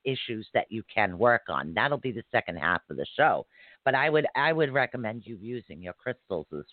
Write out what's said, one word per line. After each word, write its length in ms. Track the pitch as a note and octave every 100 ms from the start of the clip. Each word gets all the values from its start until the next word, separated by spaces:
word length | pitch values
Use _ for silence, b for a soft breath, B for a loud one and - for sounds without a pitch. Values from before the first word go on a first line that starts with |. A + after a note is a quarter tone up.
issues 440 | C3+ C3 - A2 G#2+
that 160 | A2 -
you 140 | A2 -
can 240 | - G2+ F2
work 260 | A#2+ A#2 -
on. 260 | C#2+ D2+
That'll 240 | E2+ C3+ C#3+
be 140 | C3
the 140 | A2+ -
second 260 | A#2 - E2+
half 240 | D#2+ F2 -
of 80 | C#2
the 80 | D2+ -
show. 300 | D3 D#2+ - b b b C3+
But 100 | C3
I 140 | D3+
would, 180 | D3+ D3 C3
I 160 | D3
would 200 | D#3+ D3
recommend 520 | C3+ B2 B2+ A2 A#2 G#2+
you 120 | G#2+
using 440 | A2 B2 G2 D#2
your 120 | F2+
crystals 540 | - C3 A#2+ - F2+ D2+
as 140 | D2+ -